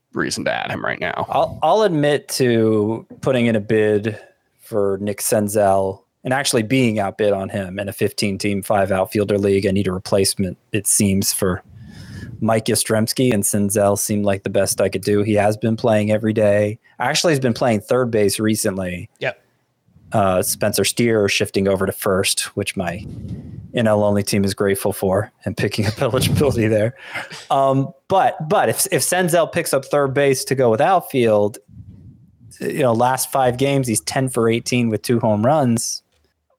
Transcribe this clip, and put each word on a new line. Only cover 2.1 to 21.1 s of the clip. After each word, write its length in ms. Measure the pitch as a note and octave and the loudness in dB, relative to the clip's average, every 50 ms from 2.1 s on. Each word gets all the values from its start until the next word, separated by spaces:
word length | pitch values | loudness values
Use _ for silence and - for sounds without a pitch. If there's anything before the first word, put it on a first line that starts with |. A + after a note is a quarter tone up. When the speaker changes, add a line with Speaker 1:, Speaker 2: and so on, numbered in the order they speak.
| D3 C3 - - | 0 0 -2 -6
Speaker 2:
to 760 | - - C3 A#2+ A#2 A2+ A2 A2 A2 G#2+ G#2 G#2+ A2+ - - - - - | -4 0 2 2 2 4 4 4 2 2 0 0 -2 -6 -8 -14 -18 -6
putting 260 | - C#3+ C3 B2 A#2+ | -2 0 0 2 2
in 80 | A#2+ A2+ | 2 0
a 60 | A2 | 0
bid 580 | G2+ G#2 A2+ A2 G#2+ G#2+ G#2+ G#2 G2+ A2+ G#2 - - - _ _ _ _ _ _ | 0 0 0 2 2 2 2 2 0 -2 -6 -6 -12 -20 _ _ _ _ _ _
for 400 | - - A2+ G#2 G2+ G2 G2 F#2+ | -16 -6 -2 -2 0 0 -2 -2
Nick 180 | G#2 G#2 G2+ - | -4 -6 -6 -4
Senzel 840 | - - A#2+ A2 G#2 G2+ G#2 G#2+ G#2 G2 F#2+ G2 F#2+ F#2+ F#2+ - _ _ _ _ - | -2 0 0 0 0 0 0 2 4 4 4 2 0 -2 -4 -8 _ _ _ _ -6
and 80 | C#3 B2+ | -4 -2
actually 280 | C#3 C#3 - - A#2+ A2 | -2 -2 0 0 0 0
being 360 | G#2 C3+ C3+ B2+ A#2 G#2+ A2 | 0 2 2 2 2 2 0
outbid 340 | G2 F#2+ F#2 - A2 G#2 G2+ | -2 -2 -2 0 2 2 2
on 180 | F#2+ G2 F#2+ | 0 -2 -4
him 280 | - G#2 F#2+ F2+ F#2 G2 | -6 -6 -6 -6 -8 -8
in 100 | G2+ G2 | -8 -8
a 40 | - | -4
fifteen-team, 680 | - G#2+ G2 - - - G2+ G2 F#2 - G#2 G2+ G2 F#2+ | -4 -4 -4 -2 -4 -4 -4 -4 -2 -2 -2 -2 -2 -2
five 280 | - A2 G2+ G2 F#2+ | 0 0 0 2 0
outfielder 480 | G2 F#2+ F#2+ - - G#2+ G2+ F#2+ G2+ G2+ | 0 0 -2 0 -2 -2 0 0 0 2
league. 280 | G2 G2+ G2 G2 G2 | 2 2 2 2 2
I 40 | G2 | 0
need 160 | F#2+ G2+ G2 | 0 0 0
a 60 | F#2+ F#2 | -2 -4
replacement, 640 | F#2+ - - A2 G2 G2 - - - G2 F2+ - - _ _ - | -6 -2 0 2 2 2 0 0 -2 -4 -4 -6 -10 _ _ -6
it 140 | G#2 - | -6 -4
seems, 460 | - - - A2 G2 F#2+ G2 G2 - - | -2 0 0 2 2 2 0 0 -2 -2
for 300 | - G#2 F#2 F2+ - - - - - - - - - - - - F#2+ - - - - | -2 -2 -2 -2 -2 -6 -14 -20 -20 -20 -20 -20 -18 -18 -16 -16 -16 -16 -16 -10 -4
Mike 240 | A2+ A2 A2+ A2 - | -2 0 0 0 0
Yastrzemski, 680 | - G#2+ G2+ - - A2+ A2 A2 - - - C3 B2+ A#2 | 0 -2 -2 0 0 0 0 0 0 0 0 2 2 2
and 100 | G2+ G2 | 0 0
Senzel 540 | - - G#2 G2+ G2+ G2+ G#2+ G2+ G2+ G2+ G2 | -2 0 0 0 0 2 2 2 2 2 0
seemed 260 | - - G#2+ G#2 G2+ | -2 -2 -2 -2 0
like 180 | G2+ G2 G2 - | 0 -2 -2 -4
the 80 | G2+ | -2
best 300 | F#2+ G2+ G2 F#2+ - - | 0 0 0 0 0 0
I 80 | G2+ G2 | 0 0
could 140 | - A2 F#2+ | 0 -2 0
do. 200 | G#2+ G#2 G#2 G2+ | 0 2 2 2
He 120 | A2 G#2+ | 2 2
has 220 | G#2 G2+ G#2 G#2+ | 2 2 2 0
been 200 | G#2+ - A2+ A2+ | 0 -2 -2 -2
playing 340 | A2+ - A#2+ A2 G#2+ G#2 G#2+ | 0 0 2 2 2 2 2
every 220 | G#2+ G#2 A2 A2 G#2+ | 0 0 0 0 2
day. 460 | A2 G#2+ G2+ G2+ G#2 G#2 G#2 G#2+ - _ _ _ - | 2 4 4 4 4 2 0 -2 -6 _ _ _ -6
Actually, 360 | B2 B2+ D#3 - - F3+ D#3 | -4 -2 -2 0 2 2 2
he's 60 | C3+ | 2
been 140 | C3 A#2+ G#2+ | 2 0 0
playing 280 | - C#3+ B2 A2+ G2+ - | 0 0 0 0 0 0
third 280 | - A#2+ B2+ C3 A#2 | 0 0 0 2 2
base 300 | A2 G#2+ G#2 G2 - - | 2 2 2 2 2 0
recently. 680 | A2 G#2+ A2 G2+ - G#2+ F#2 F#2+ F#2 F2+ F2+ F2 F2 - _ _ | 0 0 0 0 -2 -2 -4 -4 -6 -6 -8 -8 -12 -14 _ _
Speaker 3:
Yep. 200 | D3 C3 - - _ _ _ _ _ _ _ _ _ _ _ _ _ - - | -8 -8 -8 -8 _ _ _ _ _ _ _ _ _ _ _ _ _ -4 -2
Speaker 2:
Uh, 300 | F#2 G2 F#2+ F#2 F2+ - | 0 2 2 2 0 0
Spencer 420 | - - - A2 G#2 G2+ - G2 | -2 -4 -2 -2 -2 0 0 0
Steer 440 | - - - A#2+ A#2 | 0 0 0 0 2